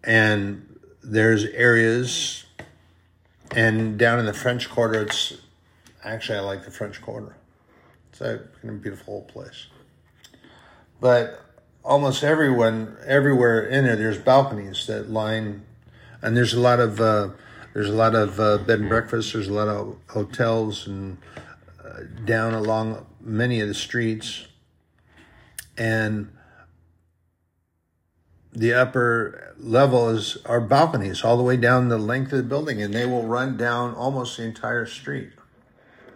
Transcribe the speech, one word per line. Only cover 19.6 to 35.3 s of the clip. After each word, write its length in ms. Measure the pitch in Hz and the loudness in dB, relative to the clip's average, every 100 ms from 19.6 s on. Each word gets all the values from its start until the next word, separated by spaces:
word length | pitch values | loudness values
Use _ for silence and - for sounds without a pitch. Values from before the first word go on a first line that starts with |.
| 107 | -2
of 280 | 104 104 107 - | -4 -8 -14 -10
hotels 760 | 107 101 - 117 113 107 104 - | -8 -8 -2 0 0 -2 -6 -10
and, 300 | 98 95 92 - - - - _ - | -10 -10 -14 -18 -20 -20 -20 _ -20
uh, 180 | - - - 113 107 | -20 -18 -16 -10 -2
down 260 | 113 113 | 0 0
along 540 | 113 107 110 110 107 - - | -2 -2 -2 -2 -8 -16 -18
many 420 | 113 107 123 117 | -6 -2 0 0
of 80 | 104 | -2
the 60 | |
streets. 720 | 101 - 120 113 110 - - - _ _ _ _ _ _ _ _ - _ - - - | -6 -6 -4 -4 -4 -8 -14 -16 _ _ _ _ _ _ _ _ -20 _ -20 -18 -6
And 520 | 113 110 110 107 101 - _ _ - _ _ _ _ _ _ _ _ _ _ _ _ _ _ _ _ _ _ | -2 0 -2 -4 -8 -16 _ _ -20 _ _ _ _ _ _ _ _ _ _ _ _ _ _ _ _ _ _
the 220 | 117 113 | 0 2
upper 840 | 123 127 131 120 117 110 - - - | 4 2 2 2 0 -2 -10 -20 -16
level 520 | 131 117 139 127 117 | 2 4 6 4 2
is, 260 | 110 101 - | 0 -4 -10
are 160 | - 120 | -2 0
balconies 640 | 107 139 165 143 98 87 | 4 4 4 2 -4 -2
all 140 | 113 120 | 2 4
the 40 | |
way 140 | 123 127 | 4 2
down 320 | 120 127 123 | 4 4 4
the 80 | 113 | 0
length 360 | 107 127 135 | -2 -4 -2
of 60 | 139 | -4
the 60 | |
building, 380 | 117 139 151 110 | -2 -4 -4 -6
and 100 | 104 | -4
they 140 | 110 123 | -2 -2
will 200 | 123 113 | -2 -2
run 300 | 120 135 113 | -2 -2 -2
down 380 | 120 120 123 | -2 -2 -4
almost 420 | 113 127 135 123 - | -4 -4 -4 -8 -8
the 60 | |
entire 420 | 113 113 117 120 | -10 -8 -6 -4
street. 460 | 113 - 139 139 - | -6 -12 -10 -10 -10